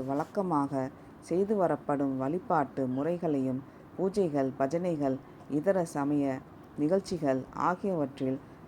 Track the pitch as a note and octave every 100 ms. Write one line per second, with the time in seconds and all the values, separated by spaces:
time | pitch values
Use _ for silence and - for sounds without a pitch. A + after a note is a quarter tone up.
0 | C3 C#3 C3+ - F#3+ D#3 C#3 C#3 C3 -
1 | - - - E3 G3+ G#3+ E3+ D3 - C#3+
2 | C#3 C3 C3 F3 - E3+ C3 - C3 B2+
3 | D3 F3 E3+ C#3+ C3 B2+ C3+ - - -
4 | F#3 G3 F3+ C#3+ C3+ C3 C#3 E3+ F3+ D#3+
5 | C#3+ C3 - - - C#3+ D#3+ F#3+ E3+ D3+
6 | C#3+ D3 C#3 C3 - - - - D3 F#3+
7 | G3 F3 D3+ C3 - - D3+ F3 G#3 F3+
8 | C#3 - C3 C3+ - -